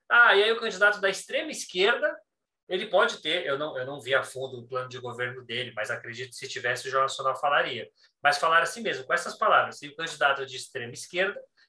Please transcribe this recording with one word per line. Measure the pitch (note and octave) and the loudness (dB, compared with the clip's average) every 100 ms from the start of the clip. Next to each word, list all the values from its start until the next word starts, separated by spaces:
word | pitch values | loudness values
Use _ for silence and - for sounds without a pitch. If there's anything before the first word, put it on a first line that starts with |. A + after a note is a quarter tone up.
| _ | _
Ah, | F3 G3+ G3 | 6 8 8
e | |
aí | G#3+ | 6
o | A3+ | 2
candidato | A3+ F#3 G#3 G3+ | -2 4 4 4
da | G3 | 0
extrema | F#3+ - B3+ D#4 | -2 -4 -4 -4
esquerda, | A3+ - F3+ G3+ B3 D4+ - _ _ _ _ _ | -8 -6 2 2 4 0 -4 _ _ _ _ _
ele | F#3 G#3+ | -6 2
pode | F3+ A3+ - | 4 4 0
ter, | D#3 E3+ E3 | -4 -2 -2
eu | C#3+ | -4
não, | D3+ C3+ | -4 -6
eu | C3 | -8
não | C#3+ | -10
vi | A#2+ | 0
a | C3+ | 0
fundo | C3 C3 C3 B2 | 0 -8 -10 -10
o | A#2 | -8
plano | B2+ B2+ | -8 -8
de | B2 | -10
governo | B2 A#2 B2 B2+ B2 | -12 -6 -6 -6 -8
dele, | A#2 A#2+ | -8 -6
mas | G#2 G#2+ | -6 -6
acredito | A#2 A#2 A#2 B2 | -6 -8 -12 -12
que | - | -12
se | - | -12
tivesse, | B2 A#2+ B2 C3 | -6 -4 -4 -2
o | |
Jornal | C3+ C3+ | 0 0
Nacional | - C3+ C3 | 0 -4 0
falaria. | D3 D3 E3+ A2+ G#2 _ _ _ | 0 2 0 -4 -10 _ _ _
Mas | C#3 - | 0 2
falaram | E3 E3 | 4 4
assim | E3+ A#3 | 2 -4
mesmo, | G#3 C3+ - | -4 -4 -2
com | |
essas | E3+ A3 - | -2 -2 -2
palavras, | G#3+ D3 A2 - | 4 4 2 -6
e | D3 | -16
o | C#3+ | -10
candidato | D#3+ - C#3+ C3+ C3+ | -10 0 2 2 -4
de | B2+ | -10
extrema | - C3 A#2+ | -10 -10 -10
esquerda, | A#2+ - F3 G3 - - _ | -12 -8 -2 -2 -4 -16 _